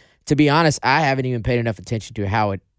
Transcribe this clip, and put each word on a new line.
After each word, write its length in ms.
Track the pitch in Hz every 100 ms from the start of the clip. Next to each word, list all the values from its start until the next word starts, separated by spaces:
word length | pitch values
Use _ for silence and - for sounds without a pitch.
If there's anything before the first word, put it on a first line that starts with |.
| _ _ -
To 100 | 139
be 120 | 147
honest, 320 | 151 165 -
I 180 | 120 143
haven't 240 | 147 135 127
even 160 | 123
paid 180 | 113 123
enough 200 | 117 104
attention 340 | 92 113 -
to 140 | - 98
how 240 | 110 104
it, 100 | 98 _